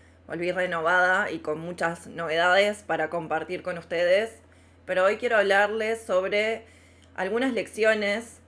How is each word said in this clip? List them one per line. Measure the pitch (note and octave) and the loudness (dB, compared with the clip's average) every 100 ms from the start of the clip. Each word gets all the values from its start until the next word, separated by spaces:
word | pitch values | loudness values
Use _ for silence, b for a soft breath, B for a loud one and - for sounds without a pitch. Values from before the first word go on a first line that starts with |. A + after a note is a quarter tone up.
| b b - | b b -12
volví | E3 F3 | -6 -4
renovada | F3+ F3+ E3 D#3+ F3+ F3+ F#3 G#3+ | -2 -2 0 2 4 4 2 0
y | D#3+ | -6
con | - D#3+ | -6 -6
muchas | E3 F3+ E3+ F3 - | -6 -4 -4 -4 -12
novedades | D#3+ E3 D#3+ F3+ F#3 G#3 G#3 | -10 -4 2 4 4 4 0
para | - D#3+ D#3 | -4 -2 -2
compartir | E3+ D#3+ D#3 D#3+ F3+ | -4 -4 -4 -4 -8
con | E3+ E3+ | -8 -10
ustedes. | - E3+ F3 F#3+ A3+ - - b b b - | -6 -2 4 4 2 -8 -20 b b b -6
Pero | F#3 F#3+ | 2 2
hoy | G#3 | 2
quiero | A#3+ A3 | 2 2
hablarles | G3 G3 G#3 A3 G#3+ A3 | 4 4 4 0 -2 -4
sobre | A3 F#3 F#3+ G#3 A3 A3 - b b b b - | 0 0 2 0 0 -4 -10 b b b b -8
algunas | F#3 A3+ C4 | -4 0 0
lecciones | A3+ F3+ - A3 A3 G3+ G#3 A#3 - | -2 -4 0 2 2 0 -2 -6 -18